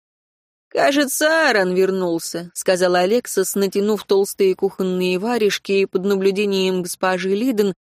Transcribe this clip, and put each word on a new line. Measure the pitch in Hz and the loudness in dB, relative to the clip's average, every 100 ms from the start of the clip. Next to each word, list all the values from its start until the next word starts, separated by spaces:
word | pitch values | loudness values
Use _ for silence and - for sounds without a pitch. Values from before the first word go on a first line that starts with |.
| _ _ _ _ _ _ _ | _ _ _ _ _ _ _
«Кажется, | - 285 277 269 - 302 320 302 | 0 2 2 0 0 0 2 2
Аарон | 214 185 | 2 2
вернулся», — | 180 190 190 175 165 - 170 175 | 2 0 0 -2 -4 -6 -10 -12
сказала | - - 185 180 180 | -6 -2 2 2 2
Алексас, | 185 240 - - 190 202 | 2 0 0 -2 -2 0
натянув | 196 196 202 208 - | -2 0 0 -2 0
толстые | 196 202 - 190 185 | 0 0 0 0 2
кухонные | 196 - 185 180 185 180 | -2 -2 -4 -2 -2 -2
варежки | 220 240 208 - - | -2 0 0 -2 -2
и | 196 190 | 0 0
под | 190 | 0
наблюдением | 196 196 196 190 202 190 190 185 | 0 0 0 0 0 0 0 -2
госпожи | 175 - 185 185 190 | -4 -4 -2 -2 -2
Лиден, | 202 254 214 202 - | -2 0 0 -2 -4